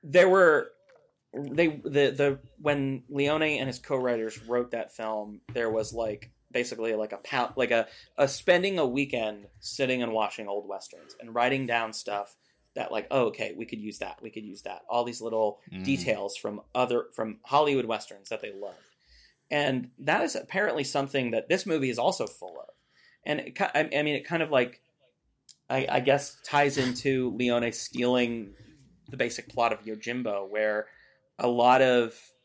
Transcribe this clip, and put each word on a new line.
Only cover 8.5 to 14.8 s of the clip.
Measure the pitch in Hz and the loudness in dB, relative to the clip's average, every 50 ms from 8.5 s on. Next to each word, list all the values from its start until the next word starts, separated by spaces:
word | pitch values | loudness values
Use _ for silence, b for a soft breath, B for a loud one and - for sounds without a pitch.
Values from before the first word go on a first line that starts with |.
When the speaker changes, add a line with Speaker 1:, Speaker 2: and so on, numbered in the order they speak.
| 175 175 185 196 196 175 | 4 4 4 0 0 0
Speaker 1:
a | 147 | 0
weekend | 127 120 139 143 139 - 117 113 107 104 101 101 - _ - | 0 0 -2 -2 -2 -2 -4 -4 -4 -6 -10 -18 -20 _ -16
sitting | - - - - 135 127 127 123 | -14 -12 -4 -2 0 0 0 0
and | 120 113 110 | -2 -2 0
watching | 110 107 101 - - 107 | 0 -2 -2 -4 -8 -8
old | 101 101 104 101 | -6 -6 -6 -6
westerns | 98 95 - - - - - - - - - | -8 -12 -12 -12 -16 -20 -20 -20 -20 -20 -20
and | - 117 113 | -18 -4 0
writing | 120 120 127 135 135 131 | 2 2 2 2 0 0
down | 120 117 117 113 110 107 | 0 0 -2 -2 -4 -8
stuff | - - 101 104 101 101 - - _ _ _ _ _ _ _ _ | -10 -6 -4 -4 -4 -6 -8 -14 _ _ _ _ _ _ _ _
that, | - - - | -8 -6 -4
like, | - 107 104 - | -4 -6 -4 0
"Oh, | - 135 123 | 2 2 2
okay, | 107 - - 110 104 - | 2 0 -4 -8 -8 -6
we | - - | -10 -10
could | - - 110 | -10 -10 -10
use | 104 107 101 - | -10 -12 -10 -10
that, | 98 98 - - | -10 -10 -10 -14
we | 117 110 | -18 -16
could | - 107 107 | -16 -14 -14
use | 104 92 101 - | -14 -16 -14 -12
that." | 98 92 - | -12 -12 -12